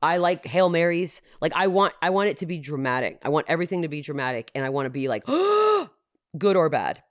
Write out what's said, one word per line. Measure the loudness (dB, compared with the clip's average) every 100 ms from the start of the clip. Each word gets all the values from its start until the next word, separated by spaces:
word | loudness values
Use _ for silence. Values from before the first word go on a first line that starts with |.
I | 0 2
like | 2 0 -2
Hail | 2 4
Marys. | 4 2 0 -4 -8 _ -4
Like, | -2 0
I | 2
want, | 4 2 2
I | 0
want | 2 0
it | -2
to | -6
be | -8
dramatic. | -8 -4 0 0 -2 -4
I | -2
want | -2 0
everything | -2 -2 -2
to | -4
be | -6
dramatic, | -8 -6 -4 -4 -6 -6
and | -4
I |
wanna | -2 -4
be | -4 -4
like, | -4 -2
<gasps> | 0 2 2 2 2 -2 _ _ _ _ -2
good | 2 4
or | 2
bad. | 0 -2 -6 _